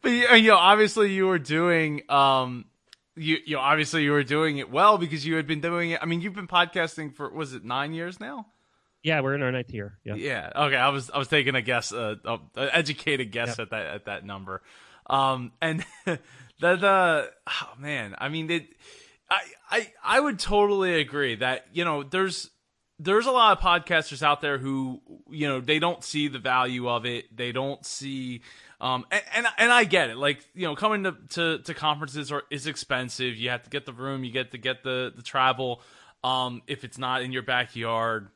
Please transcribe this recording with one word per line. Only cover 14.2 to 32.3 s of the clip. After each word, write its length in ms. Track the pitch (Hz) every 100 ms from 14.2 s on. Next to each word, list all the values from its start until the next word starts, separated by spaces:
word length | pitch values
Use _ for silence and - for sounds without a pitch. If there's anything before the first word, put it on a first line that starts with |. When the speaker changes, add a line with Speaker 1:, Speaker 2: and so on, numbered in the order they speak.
Speaker 1:
number. 380 | 98 98 95 95 _ - - - -
Um, 440 | 135 135 131 120 _
and 240 | 160 160 -
<laughs> 100 | -
the, 140 | - 165 _ - - _
the, 720 | 165 180 196 190 180 151 - _ -
oh 200 | - - 127
man, 360 | 143 139 104 95
I 100 | 135
mean, 220 | 160 160
it, 180 | 170 - _ - - - _ _
I, 100 | 190 - - -
I, 220 | 220 214 _
I 160 | - 240
would 180 | 294 196
totally 600 | - 208 202 202 185 165
agree 360 | 147 143 135 110
that, 300 | 127 131 -
you 120 | 165
know, 180 | 175 147
there's, 480 | 139 180 190 - - _ _ _ _ _
there's 280 | 160 208 240
a 60 |
lot 240 | 254 220 190
of 60 |
podcasters 580 | 185 175 - 170 160 135
out 180 | 151 143
there 180 | 147 135
who, 420 | 135 135 131 127 _ - _
you 180 | 156 147
know, 120 | 131
they 180 | 127 156
don't 220 | 170 170
see 240 | - 156 147
the 100 | 127
value 500 | 131 127 127 123 123
of 160 | 120
it. 320 | 120 120 - 113
They 140 | 120
don't 340 | 120 139 139
see, 580 | - - 139 135 127 120 - - - _
um, 240 | 127 127 -
and, 120 | 202 -
and, 120 | 220 233 -
and 140 | 233
I 100 | 240
get 280 | 208 180 131
it. 60 | 117
Like, 280 | 143 147 _
you 120 | 180 170
know, 80 | 147
coming 260 | 214 208
to, 120 | 190 160 -
to, 280 | 170 165 160
to 160 | -
conferences 560 | 156 151 147 151 143 139